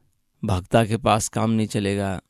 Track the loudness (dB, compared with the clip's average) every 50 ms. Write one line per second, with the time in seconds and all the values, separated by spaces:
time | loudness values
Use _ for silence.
0 | _ _ _ _ _ _ _ -10 -4 -2 -2 -2 -2 2 2 2 2 2 0 0
1 | 2 2 2 2 0 -2 -4 -2 0 0 2 0 0 0 -2 -2 -2 0 0 -2
2 | -2 -2 -4 -6 -8 _